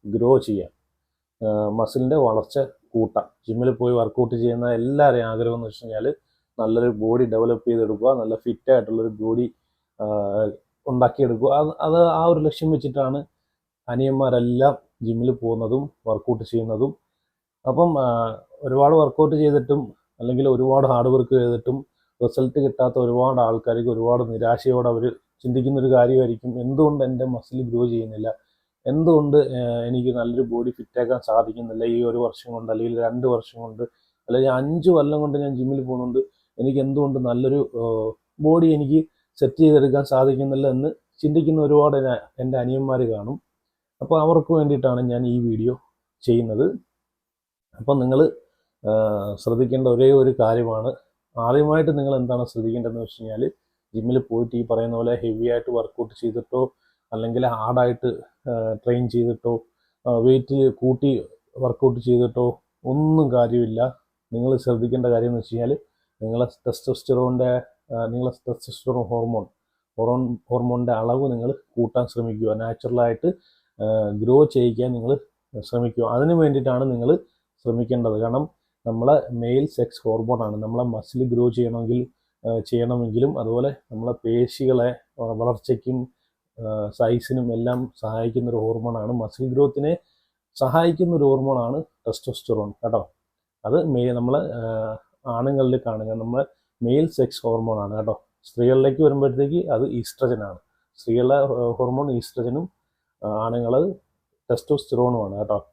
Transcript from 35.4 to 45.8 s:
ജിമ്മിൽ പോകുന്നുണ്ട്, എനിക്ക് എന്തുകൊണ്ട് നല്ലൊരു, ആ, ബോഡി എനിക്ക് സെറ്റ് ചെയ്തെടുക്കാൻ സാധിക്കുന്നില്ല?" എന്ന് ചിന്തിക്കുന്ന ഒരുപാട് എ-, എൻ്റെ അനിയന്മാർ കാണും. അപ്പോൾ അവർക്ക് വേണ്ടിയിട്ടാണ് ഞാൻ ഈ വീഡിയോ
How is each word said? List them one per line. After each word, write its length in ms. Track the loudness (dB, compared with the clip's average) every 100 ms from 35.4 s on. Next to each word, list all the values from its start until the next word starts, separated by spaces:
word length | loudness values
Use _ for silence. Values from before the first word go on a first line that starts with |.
| -4 -4
ജിമ്മിൽ 260 | -2 -4
പോകുന്നുണ്ട്, 360 | -4 -6 -2 -2 -2 _ _ -4
എനിക്ക് 200 | -2 0
എന്തുകൊണ്ട് 400 | 0 0 0 0
നല്ലൊരു, 520 | 0 0 0 0 -2
ആ, 380 | -4 -2 -2 -4 -8 _ -2
ബോഡി 260 | 4 6 4
എനിക്ക് 380 | 4 4 2 2 _ _ -2
സെറ്റ് 200 | -2 6
ചെയ്തെടുക്കാൻ 440 | 6 8 6 2
സാധിക്കുന്നില്ല?" 680 | 2 2 4 2 -2 0 0
എന്ന് 220 | 0 -2 -6 _ _
ചിന്തിക്കുന്ന 440 | 0 2 2 2
ഒരുപാട് 340 | 4 6 6 2
എ-, 340 | 0 -4 -6 -8
എൻ്റെ 180 | -4 -2
അനിയന്മാർ 440 | -2 -2 -2 0
കാണും. 400 | -2 -2 -8 -10 _ _ _ _ _ _
അപ്പോൾ 200 | 0 2
അവർക്ക് 320 | 4 2 4
വേണ്ടിയിട്ടാണ് 480 | 2 2 2 0 0
ഞാൻ 260 | 0 -2 0
ഈ 120 | 0
വീഡിയോ 420 | 0 0 -2 -4